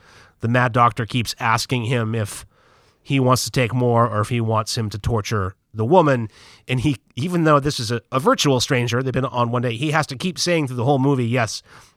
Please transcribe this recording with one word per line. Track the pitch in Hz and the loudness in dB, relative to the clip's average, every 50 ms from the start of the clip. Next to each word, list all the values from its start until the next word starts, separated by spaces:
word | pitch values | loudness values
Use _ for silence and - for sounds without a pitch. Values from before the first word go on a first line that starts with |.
| _ - - - - _ _ _ | _ -20 -20 -20 -20 _ _ _
the | - 113 | -2 0
mad | 120 123 123 123 110 | 2 2 2 2 2
doctor | 123 120 117 - - 113 | 4 2 2 2 0 -6
keeps | - - 123 110 - - - | -4 -2 -4 -4 -4 -6 -4
asking | 127 113 113 110 - - 131 123 113 | 0 2 2 2 0 -2 -2 -2 -2
him | 107 135 120 113 110 113 | -2 -2 -2 -2 -2 -2
if | 113 104 - - - - - _ _ _ _ _ _ _ _ _ _ _ | -2 -4 -4 -6 -12 -16 -20 _ _ _ _ _ _ _ _ _ _ _
he | - 143 135 | -2 0 2
wants | 127 127 127 - - | 4 4 4 2 2
to | 117 | -2
take | - 139 123 107 123 | -2 -2 0 0 0
more | 127 123 120 117 117 120 | 0 0 2 4 4 2
or | 113 104 104 | 2 0 -2
if | 110 - | -2 -2
he | 127 117 113 | -2 -2 -2
wants | 113 110 107 113 - - | 0 0 -2 -2 -4 -4
him | - 110 101 | -4 -4 -6
to | - 104 | -6 -4
torture | - - 120 107 98 - 117 104 92 95 - _ _ _ - | -4 -2 -2 -2 -2 -2 -2 -2 -2 -4 -6 _ _ _ -6
the | 107 110 | -4 0
woman. | 123 180 185 156 143 131 120 113 104 _ - - - - - _ - | 4 6 6 6 6 4 0 -2 -6 _ -14 -20 -20 -20 -16 _ -4
And | 127 127 | -4 0
he, | 107 151 135 - _ _ - | 0 0 -2 -2 _ _ -10
even | 120 143 180 180 170 160 | -8 -6 -2 0 2 4
though | 156 147 139 | 4 4 4
this | 131 151 - - | 2 0 -4 -4
is | 120 104 | -4 -4
a, | 120 113 - - 127 | -6 -6 -6 -4 -4
a | 131 | 0
virtual | 147 233 262 - - 147 131 123 | 2 2 2 2 2 2 2 2
stranger, | - - 139 123 120 120 120 123 135 | 2 0 0 0 0 0 -2 -2 -2
they've | 131 123 | -2 -2
been | 131 131 | -2 -4
on | 131 123 123 120 117 | -4 -2 -2 -2 0
one | 120 123 120 | 0 -2 -2
date, | 123 113 110 | -2 -4 -4
he | 151 156 147 | -4 -2 -2
has | 156 143 - | -2 -2 -4
to | 139 | -6
keep | 120 - 185 - - | -6 -6 -6 -4 -4
saying | - 175 175 160 147 | -2 0 0 0 0
through | 123 127 | -2 -4
the | 123 113 | -2 0
whole | 139 147 131 | 2 2 2
movie, | 131 143 143 127 120 | 2 2 2 2 0
"Yes, | 113 123 127 113 - - - - _ - - - - _ | 0 0 0 0 -2 -4 -10 -14 _ -20 -20 -20 -20 _